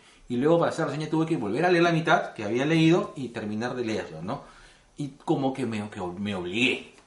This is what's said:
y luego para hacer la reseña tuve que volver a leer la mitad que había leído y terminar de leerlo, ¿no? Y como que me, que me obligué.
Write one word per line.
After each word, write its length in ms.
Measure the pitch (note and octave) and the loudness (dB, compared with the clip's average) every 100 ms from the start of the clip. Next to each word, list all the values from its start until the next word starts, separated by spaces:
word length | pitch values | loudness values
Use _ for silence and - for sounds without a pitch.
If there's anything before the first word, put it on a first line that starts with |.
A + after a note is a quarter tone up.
| - - - | -20 -18 -6
y 80 | B2 | 0
luego 220 | D3+ E3+ | 4 4
para 100 | C3+ | 2
hacer 160 | D#3+ D#3 | 0 -4
la 60 | |
reseña 180 | C#3+ D#3 | -4 -2
tuve 160 | D#3+ D#3+ | 0 0
que 100 | D3+ | -2
volver 280 | G#2 A#2+ F3+ | -2 0 2
a 40 | |
leer 120 | E3+ | 4
la 100 | E3+ | 4
mitad 400 | D#3+ D#3+ D3+ - | 2 4 2 0
que 100 | - | -6
había 200 | G#2 B2 | -2 0
leído 480 | D3 D#3+ D#3+ F#3 G#3 - | 2 6 6 6 2 -6
y 120 | A#2+ | -8
terminar 460 | A2+ G#2 G#2+ B2 | -6 -6 -4 -4
de 100 | B2+ | -4
leerlo, 380 | A2 G2+ E2+ D#2+ | -4 -4 -6 -10
¿no? 220 | F#2 E2 - - - _ _ - | -8 -8 -12 -20 -20 _ _ -10
Y 120 | C#3+ - | -10 -6
como 280 | - C#3+ C3+ | -2 0 0
que 140 | C3 A#2 | -2 -4
me, 220 | A2 G#2 | -4 -6
que 100 | G#2 F2 F2+ | -8 -8 -6
me 140 | G#2 F#2+ | -4 -4
obligué. 580 | F2 G#2+ A#2+ - - - | -4 0 0 0 -8 -20